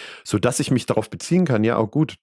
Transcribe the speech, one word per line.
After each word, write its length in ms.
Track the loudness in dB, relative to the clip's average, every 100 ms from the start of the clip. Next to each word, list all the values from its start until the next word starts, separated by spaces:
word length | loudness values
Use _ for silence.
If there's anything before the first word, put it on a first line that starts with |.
| -18 -16
sodass 340 | -4 0 0 -2
ich 140 | 0
mich 120 | 0
darauf 240 | 0 -2 -2
beziehen 360 | -10 0 2
kann, 180 | 2 2
„Ja, 160 | 2 2
oh 80 | 0
gut, 300 | 0 -2 -4